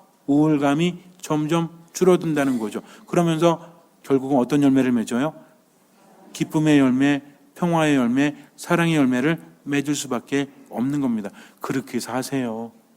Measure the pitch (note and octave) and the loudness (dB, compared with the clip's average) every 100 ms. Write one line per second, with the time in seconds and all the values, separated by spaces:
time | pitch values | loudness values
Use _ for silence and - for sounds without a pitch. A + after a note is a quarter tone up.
0 | _ _ - C#3+ D#3 D3 C#3+ C#3+ F3 F3 | _ _ -2 2 2 2 0 0 -2 -4
1 | - - - D3+ D3+ E3+ E3 - - - | -14 -18 -6 -4 -2 -2 -2 -8 -18 0
2 | F3+ F3 D#3+ D3 C#3 B2 G#2+ A2 - - | 2 2 2 0 0 -2 -4 -8 -12 -18
3 | - F3 E3+ D#3 E3+ D#3+ - - _ _ | -4 0 2 2 2 2 -4 -20 _ _
4 | - C#3 C3+ C#3 A#2+ D3+ C#3+ C3+ B2+ A#2+ | -2 0 2 0 2 2 4 4 2 0
5 | A2 A#2+ D3+ - - _ _ _ _ _ | 0 -2 -4 -6 -18 _ _ _ _ _
6 | _ - - - D3+ D#3 D#3 D3 C3+ B2+ | _ -20 -20 -8 -4 0 4 4 4 2
7 | C#3 C#3+ - - _ - F3 E3 D#3 C#3 | 2 0 -6 -20 _ -6 -2 0 2 2
8 | A#2+ B2+ D3 C#3+ - - - E3+ E3 D#3 | 2 0 0 -4 -14 -18 -2 0 2 2
9 | C3 B2+ C#3+ D#3+ - - C#3+ C#3+ C#3 C#3+ | 2 0 -2 -4 -8 -16 -6 -4 -4 -6
10 | - A#2+ - C#3 C#3 - - G#2 C3 D3 | -6 -8 -4 -4 -6 -10 -12 -6 -4 -2
11 | C3+ A2 G2+ - - _ - C3+ - A#2 | -2 -4 -6 -14 -20 _ -6 -6 -6 -8
12 | - B2 B2+ C#3 B2 A2 A#2 - _ | -6 -6 -4 -4 -4 -6 -10 -16 _